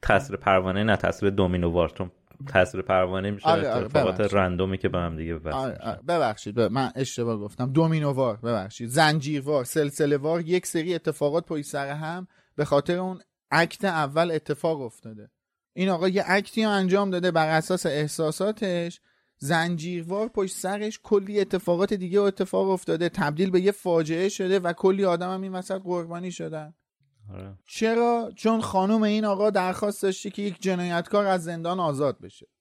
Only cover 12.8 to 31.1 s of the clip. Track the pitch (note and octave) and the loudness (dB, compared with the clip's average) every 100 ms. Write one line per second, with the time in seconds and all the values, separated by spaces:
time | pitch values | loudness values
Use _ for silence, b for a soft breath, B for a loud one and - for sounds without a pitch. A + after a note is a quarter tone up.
12.8 | C#3+ F3 F#3 F#3 - _ - D3+ E3 - | 2 -2 -4 -8 -14 _ 0 2 2 0
13.8 | G3 E3 C#3+ D3 E3+ D#3 - C#3+ E3+ D#3 | -2 0 0 0 0 0 -4 -2 -2 -2
14.8 | B2 - A#2 G#2+ G#2+ _ _ _ _ - | -6 -12 -18 -18 -20 _ _ _ _ -2
15.8 | F#3+ F3 F#3+ F#3+ E3 F#3+ G3 A3 G#3+ G3+ | 0 2 2 2 2 2 2 0 2 2
16.8 | F#3+ G3 G3 F3+ F3+ E3 D#3 D#3+ - F#3 | 2 2 2 0 2 2 4 2 2 0
17.8 | E3+ C#3+ D3+ - D#3 D#3 G3 G#3+ G3 F3 | 0 0 -2 0 -2 0 -2 -2 -2 -2
18.8 | E3+ - _ _ _ _ C3+ E3 E3+ E3+ | -4 -10 _ _ _ _ 0 0 0 -2
19.8 | E3 F3 E3 G3 A3+ - F#3+ - F#3 G3+ | -4 -6 -4 -4 -2 -2 -4 -4 -6 -4
20.8 | G#3+ - - G3+ G3 G#3 G3 F#3 F3+ F3 | -6 -8 0 2 2 0 0 0 0 0
21.8 | G3+ G#3 F3+ G3 G3+ F#3+ F#3+ F#3+ G3 F#3 | 0 0 0 2 2 0 -2 0 2 0
22.8 | - E3 E3+ - D3 D3+ F#3+ F3+ F#3 G3+ | 0 0 0 0 -2 0 2 4 2 0
23.8 | F#3 E3 D3+ E3 F#3+ F#3+ F#3 F#3+ F3 E3+ | 2 2 2 0 0 -2 0 0 0 2
24.8 | F#3+ G3 G3 E3+ F3+ F#3+ F#3+ F#3 F3+ F#3+ | 2 4 2 0 -2 -6 -6 -8 -6 -6
25.8 | F#3+ F3 E3 E3+ F3+ F3 D#3+ D#3 D3+ - | -4 -4 -6 -8 -8 -8 -8 -10 -12 -18
26.8 | _ _ _ _ G#2 F#2+ F#2+ - _ - | _ _ _ _ -18 -14 -14 -18 _ -2
27.8 | A3 A3+ A#3+ A#3 A3+ - A3 A3+ A3 F#3+ | 2 4 2 2 -2 -2 2 2 2 0
28.8 | F#3+ A3 G#3+ G#3+ G#3+ G3 G#3+ G3+ F3+ F#3 | 2 4 4 2 0 2 2 2 0 0
29.8 | G#3 G3+ G3 F#3+ G3+ G3 G3+ F3 F#3+ F3+ | -2 0 -2 -2 -6 -6 -6 -4 -2 0
30.8 | F3 E3+ E3 | 0 -2 0